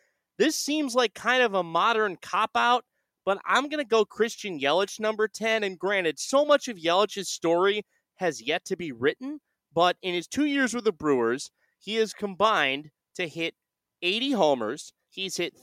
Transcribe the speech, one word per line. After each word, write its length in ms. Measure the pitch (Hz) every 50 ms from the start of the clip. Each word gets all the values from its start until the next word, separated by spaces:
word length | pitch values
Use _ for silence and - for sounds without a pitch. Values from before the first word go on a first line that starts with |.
| _ _ _ _ _ _ _
This 180 | - 233 320 311
seems 400 | - - 277 294 311 294 247 226
like 180 | 254 247 208 _
kind 300 | - - 226 254 254 247
of 100 | 220 196
a 100 | 190 175
modern 520 | 165 165 170 190 226 233 220 214 202 165 -
cop-out, 640 | - - - 196 220 - - 233 233 240 247 240 - _ _ _ _ _ _ _ -
but 140 | 190 196 190 -
I'm 220 | 165 196 233 277
gonna 160 | 294 302 302 277
go 220 | 208 220 226 208
Christian 520 | _ - - 220 226 - - - 202 170
Yelich, 440 | 139 135 139 156 185 202 196 - -
number 260 | 214 220 214 208 220
ten. 360 | 214 _ - 214 226 220 220 208
And 140 | 190 185
granted, 400 | 160 175 196 208 190 175 160 -
so 280 | - - - 269 277 302
much 240 | 294 285 277 - 254
of 80 | 220
Yelich's 520 | 170 156 165 170 190 214 196 - 202 175 -
story 540 | - - - 165 170 170 190 202 208 214 - _ _ _ _ _ _
has 240 | - 185 170 139 113
yet 220 | 113 131 160 180 _
to 140 | - 190
be 160 | 160 175 151 123
written, 480 | 113 123 151 - _ 254 277 302 277 _ _ _ _ _ _ -
but 240 | 165 175 180 170 _
in 120 | - 185 175
his 140 | 175 160
two 180 | - - - 302
years 280 | 294 277 277 262 220 214
with 120 | 240 208
the 80 | 220 175
Brewers, 580 | - 151 151 139 123 117 113 123 143 - - _ _ _ _ _
he 180 | _ - 196 220
has 180 | 226 220 190 -
combined 760 | - 208 196 185 160 202 220 208 170 147 135 131 143 151 147 _ _ _ _ -
to 120 | - 180
hit 280 | 151 - 165 165 - - _ _ _ _ _ _ _ _ - 170
eighty 280 | 175 202 233 262 277 269
homers. 600 | 202 165 151 139 120 110 107 135 156 - - _ _ _ _
He's 280 | - 185 190 180 -
hit 180 | - 175 147 _ _